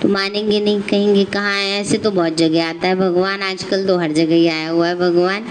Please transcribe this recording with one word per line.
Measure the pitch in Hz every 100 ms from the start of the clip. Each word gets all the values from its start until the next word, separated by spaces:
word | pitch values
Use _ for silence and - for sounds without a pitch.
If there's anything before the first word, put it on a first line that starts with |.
तो | -
मानेंगे | 196 196 208 214 208
नहीं, | 208 208
कहेंगे, | 202 202 208 202
"कहाँ | 196 202 202 196
आया? | 196 202
ऐसे | 202 220
तो | 214
बहुत | 190 165 160
जगह | 160 165 165
आता | 170 180
है | 185
भगवान, | 190 175 190 196
आजकल | 190 185 185 196 196
तो | 180
हर | 160
जगह | 151 160
ही | 170 165
आया | 160 160
हुआ | 170 170
है |
भगवान।" | 180 180 175 180 202 233